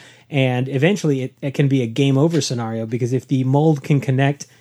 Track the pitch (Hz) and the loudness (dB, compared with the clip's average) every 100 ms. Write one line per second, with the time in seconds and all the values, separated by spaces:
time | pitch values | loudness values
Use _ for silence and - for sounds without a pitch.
0 | - - - 143 131 123 131 135 160 208 | -18 -20 -6 0 0 0 -2 0 2 2
1 | 156 135 127 - 143 - 143 135 117 117 | 0 -2 -4 -8 -6 0 0 2 0 0
2 | 139 135 165 165 - 120 113 113 113 120 | 2 2 2 0 -2 -4 -4 -6 -4 -4
3 | 120 127 - 135 131 139 160 147 - 143 | -2 -4 -2 -2 2 2 2 2 0 0
4 | 135 131 139 143 - _ | 0 0 0 -2 -10 _